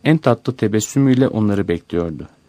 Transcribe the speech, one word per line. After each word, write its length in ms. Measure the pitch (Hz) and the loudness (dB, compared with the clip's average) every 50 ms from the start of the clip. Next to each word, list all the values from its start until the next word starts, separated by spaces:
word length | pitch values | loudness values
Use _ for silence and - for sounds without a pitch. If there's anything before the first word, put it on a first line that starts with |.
| - | 4
en 140 | 143 160 160 | 2 2 4
tatlı 380 | - 139 120 - _ - 127 | 4 0 0 0 _ -8 -6
tebessümüyle 720 | - - 107 104 110 - - - 139 139 135 127 123 135 - | -2 -2 -2 0 -2 -4 -2 -2 0 2 2 4 2 2 0
onları 400 | - 110 107 104 101 98 95 87 | 0 0 0 0 0 -2 -2 -2
bekliyordu. 600 | 87 82 - _ - 87 85 85 78 - - - _ _ _ | -4 -4 -4 _ -6 -4 -4 -4 -8 -12 -16 -18 _ _ _